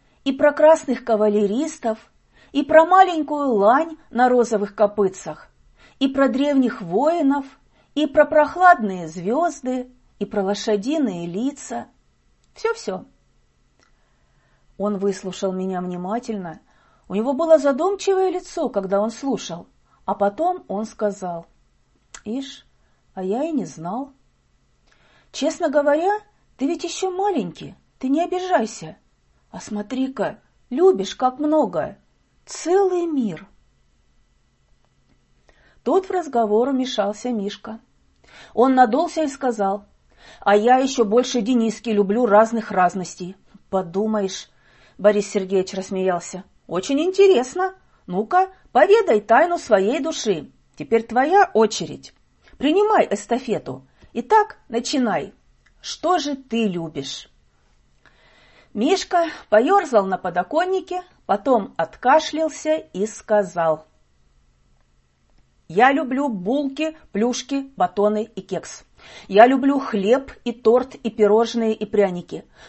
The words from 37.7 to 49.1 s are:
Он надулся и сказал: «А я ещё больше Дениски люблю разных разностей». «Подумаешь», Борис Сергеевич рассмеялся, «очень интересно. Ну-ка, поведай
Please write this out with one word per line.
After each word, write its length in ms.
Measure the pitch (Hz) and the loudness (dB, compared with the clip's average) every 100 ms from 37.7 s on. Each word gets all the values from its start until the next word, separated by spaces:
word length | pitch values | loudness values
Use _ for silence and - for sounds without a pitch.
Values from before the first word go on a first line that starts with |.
| 220 _ _ _ _ _ - - | -18 _ _ _ _ _ -20 -6
Он 200 | - 254 | 2 4
надулся 500 | 254 233 269 339 320 | 6 4 4 0 -2
и 40 | 294 | -4
сказал: 580 | - 262 220 196 202 - _ _ _ - - | -4 -4 -2 -2 -4 -10 _ _ _ -20 -4
«А 160 | - 208 | 2 4
я 200 | 233 262 | 6 4
ещё 280 | 269 254 | 2 0
больше 380 | 202 240 262 254 | 2 2 2 -2
Дениски 480 | 208 247 226 220 233 | 0 0 0 -4 -2
люблю 360 | 208 196 220 240 | 0 0 0 4
разных 440 | 208 220 233 - | 6 4 0 -4
разностей». 680 | 185 180 190 180 - 180 - _ - _ | 0 0 0 -10 -12 -14 -16 _ -20 _
«Подумаешь», 800 | 190 175 190 220 208 190 - - _ _ _ _ - | -6 -4 -4 -2 -2 -4 -8 -16 _ _ _ _ 0
Борис 320 | 208 208 202 | 2 2 0
Сергеевич 440 | 208 190 196 185 | -4 -2 -2 -2
рассмеялся, 680 | 190 185 190 185 175 - 185 - _ - | -6 -6 -4 -2 -2 -6 -16 -18 _ -8
«очень 340 | 175 190 277 | -6 -2 -2
интересно. 760 | 349 381 392 285 247 359 381 - _ _ - | 0 4 4 4 0 -4 -6 -8 _ _ -8
Ну-ка, 460 | 180 220 359 381 - _ | -6 0 0 0 -4 _
поведай 480 | 240 381 453 370 | 4 6 6 4